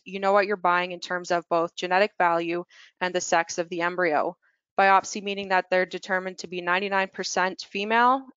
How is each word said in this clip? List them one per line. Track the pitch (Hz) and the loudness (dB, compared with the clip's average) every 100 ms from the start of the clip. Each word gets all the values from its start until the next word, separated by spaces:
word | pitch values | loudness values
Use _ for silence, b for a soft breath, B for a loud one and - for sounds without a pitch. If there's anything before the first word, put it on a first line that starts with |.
you | - 190 | -12 -4
know | 196 | 2
what | 202 196 | 2 2
you're | 202 | 0
buying | 175 175 180 | 0 0 -2
in | 175 | -8
terms | - 180 180 | -8 -8 -2
of | 175 - | -2 0
both | 170 170 | -2 -2
genetic | - 180 185 208 - | -4 0 2 2 2
value | 175 170 170 175 180 B B _ | 0 2 -2 -6 -8 B B _
and | 180 | -4
the | 180 | -2
sex | - 170 170 - | 0 0 0 -4
of | 170 | -6
the | 175 | -4
embryo. | 175 180 175 147 - - _ _ _ - | -2 0 0 2 0 -6 _ _ _ 2
Biopsy | 196 196 - 214 | 6 6 2 -6
meaning | 196 196 196 | -8 -8 0
that | 185 - | 0 2
they're | 185 | 0
determined | 185 180 - 185 185 180 | 0 -4 -4 -4 -4 -10
to | 175 | -10
be | 180 | -6
ninety-nine | 175 180 202 196 190 | -2 0 0 -2 -2
percent | - 185 196 185 - - | -6 -4 -2 -2 -4 -10
female, | 196 208 233 240 269 262 | -8 0 2 4 2 -2